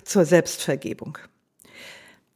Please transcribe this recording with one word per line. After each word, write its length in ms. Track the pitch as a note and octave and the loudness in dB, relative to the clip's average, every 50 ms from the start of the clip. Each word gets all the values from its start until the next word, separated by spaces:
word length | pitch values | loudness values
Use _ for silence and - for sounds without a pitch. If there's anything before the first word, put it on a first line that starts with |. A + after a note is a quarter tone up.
| - | -8
zur 220 | - - G3 E3 | 0 2 2 4
Selbstvergebung. 920 | D3 F3+ E3+ F3 - - - - E3 C#3 - - - - - - - D3+ - - - _ _ _ _ _ _ - - - - - - - - - - - _ _ _ _ | 6 6 4 4 2 -4 -6 -4 -4 -4 -4 -6 -10 -10 -12 -12 -14 -16 -16 -20 -20 _ _ _ _ _ _ -20 -20 -20 -20 -20 -20 -20 -20 -20 -20 -20 _ _ _ _